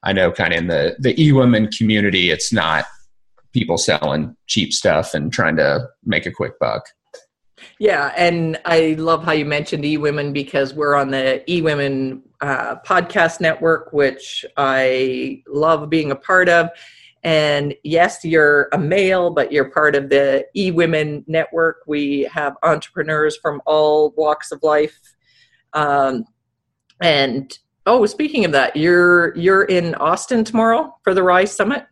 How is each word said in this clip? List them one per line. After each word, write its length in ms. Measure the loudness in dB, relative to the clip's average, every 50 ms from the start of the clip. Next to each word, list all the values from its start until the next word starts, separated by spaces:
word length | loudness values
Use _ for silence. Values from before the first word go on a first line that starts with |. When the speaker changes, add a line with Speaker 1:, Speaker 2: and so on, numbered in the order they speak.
Speaker 1:
I 100 | -4 -2
know 200 | 0 2 0 0
kinda 240 | 0 -2 -2 -2 0
in 100 | -2 -2
the, 300 | -2 -2 0 0 -2 -4 -2
the 220 | -2 -2 2 2
e-women 460 | 4 4 6 6 6 4 4 2 0 -2
community, 640 | -2 -2 0 0 2 2 0 2 2 2 2 2
it's 220 | 0 0 -2 -2
not 340 | -2 0 0 0 0 -2 -4 -6 -12 -20 -20 _ _ _ _ _ _ _ _ _
people 260 | _ -4 -2 -2 -4 -4
selling 580 | 0 -2 -2 0 0 -2 -4 -4 -6 -6 -10 _ _ -6
cheap 240 | -4 -4 -2 -2
stuff 420 | -6 -2 0 0 0 0 -2 -4 -6
and 180 | -6 -6 -6
trying 240 | -4 -2 -2 0 0
to 300 | 0 0 0 0 -2 -6 -10 _ _ _
make 220 | -4 -4 -4 -4
a 60 | -6
quick 260 | -8 -8 -8 -8 -4 _
buck. 280 | -4 -4 -4 -6 -10 -14 _ _ _ _ -20 -20 _ _ _ _ _ _ _ _ -20 -20 _ _
Speaker 2:
Yeah, 340 | 0 0 0 0 -2 -4 -2
and 420 | 0 0 0 0 0 -2 -4 -4 -6 -2
I 320 | 0 2 2 4 2 0 -2
love 240 | 0 0 0 0 0
how 80 | -2
you 120 | -2 0 0
mentioned 400 | -2 -4 -4 -4 -4 -6 -4 -2
e-women, 480 | -2 -2 -2 -2 -2 -2 -2 -4 -4
because 420 | -4 -6 -6 -4 -2 -2 -2 -2 -4
we're 220 | -4 -2 0 2
on 140 | 0 0 0
the 380 | -2 -2 0 0 -2 -2 -4 -4
e-women, 720 | -2 0 0 0 0 0 -2 -2 -2 -2 -4 -4 -6 -10 _ _ _ _
uh, 360 | -6 -4 -4 -4 -4 -6 -8 -10 -4
podcast 560 | 0 0 0 0 0 0 0 0 0 0 0
network, 520 | -2 -2 0 0 0 0 0 0 -2 -4
which 520 | 0 2 2 2 0 -4 -16 -14 -14 -12 -14 -10 _
I 880 | -2 0 0 2 2 2 2 2 0 0 -2 -2 -4 -6 -8 -8 -12 _
love 420 | -8 -4 0 2 2 2 0 0 -2
being 220 | -2 -2 0 -2
a 60 | -4
part 320 | -6 _ 2 2 4 4 4
of. 220 | 4 4 2 0 -6 -14 -20 -20 _ _ -20 -20 _ _
And 500 | -2 0 2 2 2 2 0 0 -2 -4 -8 _ _
yes, 400 | -2 2 2 2 2 -2 -6 -4
you're 440 | -4 0 2 2 4 4 2 2 0
a 60 | -2 -4
male, 520 | -2 0 0 0 0 0 0 0 0 0
but 220 | 0 -2 -2 0
you're 180 | 0 -2 -2 0
part 240 | 0 0 2 2 2
of 160 | 0 0 2
the 340 | 2 2 2 2 0 -2 -2 -4 _
e-women 680 | -4 -2 -2 0 0 0 2 0 -2 -2 -4 -6 -10 -8 -4
network. 540 | -2 -2 -2 -2 -2 0 0 0 -2 _ _
We 360 | -6 -4 -4 -2 -2 -2 -2 -4 -4
have 240 | -6 -6 -6 -6 -6 -2 0
entrepreneurs 720 | 0 0 0 -4 -10 _ -8 -4 -4 -2 0 0 -2 -2
from 260 | -4 _ -6 -6 -4 -2
all 480 | 0 2 2 4 4 4 4 2 2 _
walks 340 | 0 0 0 0 -2 -4 -14
of 100 | -10 -4 0
life. 340 | 2 2 2 2 0 _ _ _ _ _ _ _ _ _ _ _ _ _ _ _ _
Um, 520 | -4 -2 0 0 2 2 0 0 -2 -4 -8 _ _ _ _ _ _ _ _ _ _ _ _ _ _ _
and, 560 | 0 2 2 4 2 0 -2 -6 -8 _ -18 -20 _ _ _ _ _
oh, 200 | 2 4 4 2
speaking 380 | 0 0 -2 -4 -2 0 0 0
of 60 | 2
that, 220 | 4 2 2 2 0
you're, 600 | 0 2 4 4 4 6 6 6 4 4 2 -2
you're 260 | 0 2 2 4 4 2
in 300 | 2 0 0 0 -2 -4
Austin 460 | -2 0 0 0 -2 -2 -2 0 0
tomorrow 540 | 0 0 0 0 2 2 2 0 -2 -4 -10 _ _
for 100 | 0 2
the 80 | 2
Rise 320 | 4 4 4 4 2 0 0
Summit? 320 | -2 -2 -2 -2 -6 -8 _